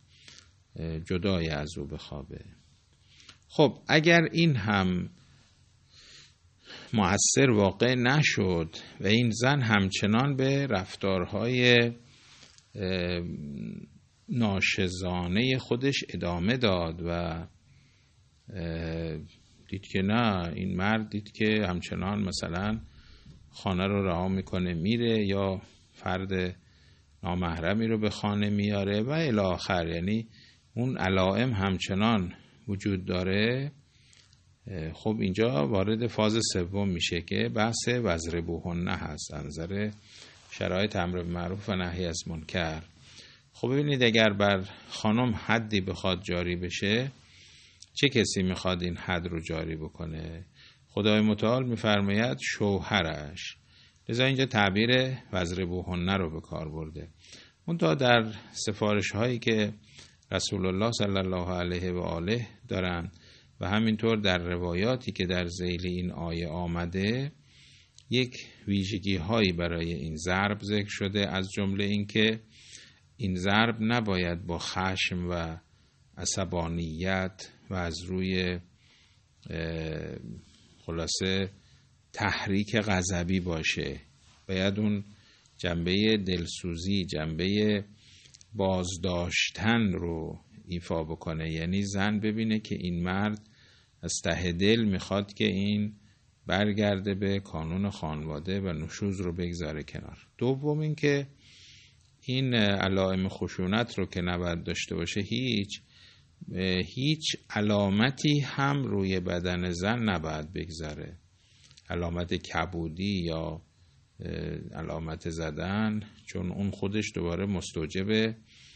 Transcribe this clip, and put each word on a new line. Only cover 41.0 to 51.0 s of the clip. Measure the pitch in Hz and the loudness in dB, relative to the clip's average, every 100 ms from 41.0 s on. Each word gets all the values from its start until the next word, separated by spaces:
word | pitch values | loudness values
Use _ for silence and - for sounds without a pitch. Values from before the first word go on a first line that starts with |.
| 87 90 | -2 -2
به | 87 | -4
معروف | 87 87 98 107 | -4 -4 -6 -4
و | |
نهی | 92 90 87 | -2 -2 -2
از | 87 - - | -4 -4 -6
منکر. | 82 78 92 82 78 - - - - - - _ | -10 -4 -2 -2 -4 -10 -20 -20 -20 -20 -20 _
خب | - 120 | -6 -2
ببینید، | 139 147 135 | 0 2 4
اگر | 120 113 110 | 6 8 6
بر | 98 101 98 92 - - | 6 4 4 0 -12 -14
خانم | - 110 110 123 98 - | -2 2 4 2 0 2
حدی | 113 107 104 | 0 2 0
بخواد | 95 90 95 90 | 0 -2 0 0
جاری | 92 90 87 87 | 0 -2 0 -2
بشه، | 90 - 98 113 135 - - - - - - - - | -4 -2 2 2 0 -8 -20 -20 -20 -20 -20 -20 -14
چه | - 143 | 0 2
کسی | 120 92 - | 4 2 2
می‌خواد | 92 90 92 90 | 0 0 0 0
این | 87 82 | -2 -4
حد | - 90 87 | -2 -2 -2
رو | 82 | -6
جاری | 80 82 82 78 | -4 -4 -4 -6
بکنه؟ | 78 - 82 80 82 82 90 - - - _ | -8 -10 -10 -8 -10 -12 -16 -20 -20 -20 _
خدای | - | 0